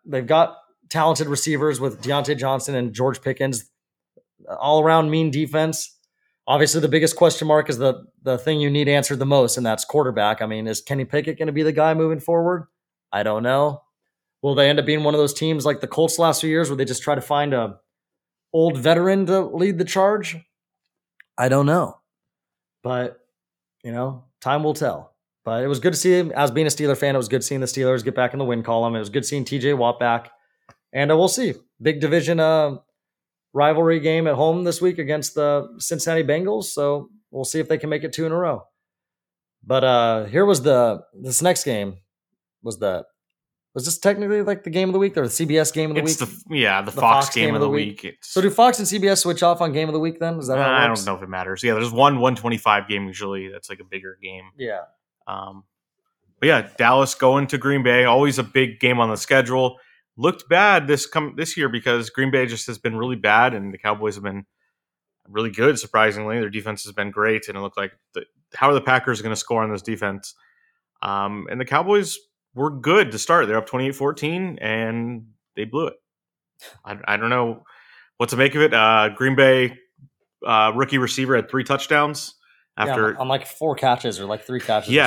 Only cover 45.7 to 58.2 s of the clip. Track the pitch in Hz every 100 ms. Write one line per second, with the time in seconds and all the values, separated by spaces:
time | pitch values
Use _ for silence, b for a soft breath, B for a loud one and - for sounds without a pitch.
45.7 | 156 156 151 156 156 123 - - 151 107
46.7 | 95 98 - - 135 139 120 113 143 107
47.7 | 107 104 104 95 - - 190 190 196 247
48.7 | 247 190 202 196 190 175 165 170 170 170
49.7 | 143 156 156 165 160 165 165 127 131 135
50.7 | 131 120 107 101 92 95 92 92 95 120
51.7 | 110 117 117 143 135 127 120 117 113 113
52.7 | 104 101 101 98 95 101 98 95 98 -
53.7 | 98 92 95 95 95 95 95 95 139 120
54.7 | 98 82 _ _ _ - 98 98 98 -
55.7 | _ _ _ _ _ _ - 151 135 101
56.7 | - 117 131 131 - 131 135 139 139 135
57.7 | 139 123 123 123 127